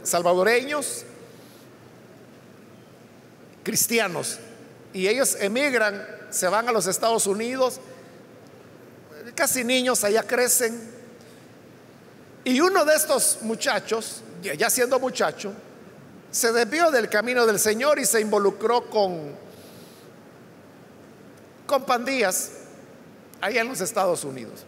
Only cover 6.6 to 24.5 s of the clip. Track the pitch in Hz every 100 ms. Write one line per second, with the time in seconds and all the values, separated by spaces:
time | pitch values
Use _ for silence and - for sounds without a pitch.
6.6 | 233 226 180 180 226 226 196 202 233 262
7.6 | 254 - - - - - - - - -
8.6 | - - - - - - 233 240 262 262
9.6 | 240 254 254 240 208 220 226 247 247 240
10.6 | 233 233 - - - - - - - -
11.6 | - - - - - - - - 254 254
12.6 | 359 381 302 311 302 262 - - 220 220
13.6 | 269 208 - 226 220 - - 175 185 151
14.6 | 214 - 240 262 254 - 175 - 202 214
15.6 | - - - - - - - - 233 240
16.6 | 226 302 339 262 214 214 233 247 226 208
17.6 | 220 214 277 294 254 226 214 208 196 196
18.6 | 220 240 233 214 196 170 147 - - -
19.6 | - - - - - - - - - -
20.6 | - - - - - - - - - -
21.6 | - 277 269 247 247 269 196 185 - -
22.6 | - - - - - - - - 190 233
23.6 | 233 233 175 202 190 151 147 131 110